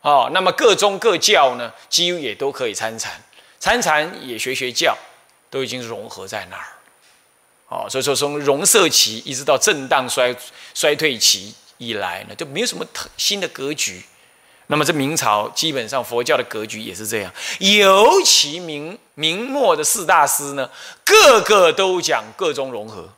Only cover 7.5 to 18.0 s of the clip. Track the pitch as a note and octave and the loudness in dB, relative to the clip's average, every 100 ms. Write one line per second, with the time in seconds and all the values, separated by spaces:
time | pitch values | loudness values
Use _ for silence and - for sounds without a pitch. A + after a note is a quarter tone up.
7.5 | _ _ - G#2+ C3 C3+ - C#3+ D3 C#3+ | _ _ -10 -6 -4 -2 -2 -2 -2 0
8.5 | C#3+ F#3+ A3+ E3+ - - A2 - C3 C#3+ | 2 4 4 4 2 0 -2 -10 -8 0
9.5 | C3+ - D#3 C3 C#3+ B2+ - B2 B2 - | 2 2 -2 0 -2 0 0 0 -2 -12
10.5 | - - - D#3 D3 D#3 A#2+ - F#2 G2 | -20 -16 -2 -2 0 -2 0 0 0 -6
11.5 | A2+ _ _ A#2+ G#2+ F#2 F2+ G#2 G#2 D#3 | -20 _ _ -8 -6 -6 -8 -12 -12 -10
12.5 | C#3+ A#3 F3+ - - - - - G3+ F3 | -4 -4 -6 -12 -12 -14 -6 -4 -2 -6
13.5 | - C#3 D3+ - F2+ - _ _ _ _ | -6 -8 -4 -6 -8 -20 _ _ _ _
14.5 | _ _ D3 C#3+ D#3 C3+ D#3 B2 G#2 G#2+ | _ _ 0 0 0 0 -2 2 0 0
15.5 | - D#3+ C3+ A2 C3+ A#2 A#2+ A#2+ C#3 A#2+ | -4 -4 -4 -4 -6 -4 -4 0 0 -2
16.5 | A2+ A2 G#2+ A2 F#2 G#2+ A2 F#2+ - - | -8 -10 -10 -12 -10 -6 -6 -6 -10 -10
17.5 | - G3 G#3 G3 F#3+ | -2 2 6 6 8